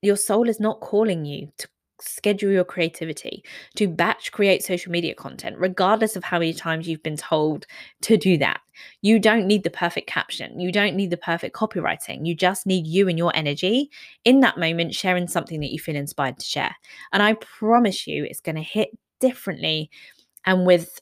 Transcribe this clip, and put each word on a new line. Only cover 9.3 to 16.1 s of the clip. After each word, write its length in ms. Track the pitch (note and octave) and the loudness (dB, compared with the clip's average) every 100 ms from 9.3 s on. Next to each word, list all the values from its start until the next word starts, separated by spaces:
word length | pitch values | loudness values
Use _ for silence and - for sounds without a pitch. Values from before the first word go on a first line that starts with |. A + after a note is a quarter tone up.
| A3+ F#3 | 4 4
need 180 | G#3 | 2
the 60 | F#3+ | 0
perfect 380 | - E3+ - - | -2 -4 -4 -6
caption. 520 | - - - - - | -6 -6 -8 -12 -6
You 100 | F3+ | -2
don't 260 | G3 G3+ F3 | 0 0 0
need 140 | G3 | -2
the 60 | F3 | -4
perfect 380 | - E3+ - - | -2 -4 -4 -4
copywriting. 720 | - F#3 - - - C2+ D#3+ | -4 -2 -2 -4 -6 -6 -4
You 80 | |
just 320 | E3 F3+ G3 - | 0 0 0 -2
need 200 | F#3+ D#3+ | -2 0
you 220 | F3 G3 | 2 2
and 100 | E3 | 2
your 160 | E3+ | 0
energy 560 | - D3+ C#3+ F#3 A#3+ C#4+ - - - | 0 -2 -2 0 0 -2 -8 -20 -2
in 160 | - C4+ | 4 6
that 180 | A#3+ - | 6 4
moment 360 | E3 E3 E3+ | -2 0 -2
sharing 320 | - F#3+ F3+ F3+ | -2 0 0 0
something 340 | F3+ - D#3+ | -4 -4 -6
that 120 | D3 | -6
you 60 | D3+ | -6
feel 180 | - D3 | -6 -6
inspired 420 | C#3+ | -6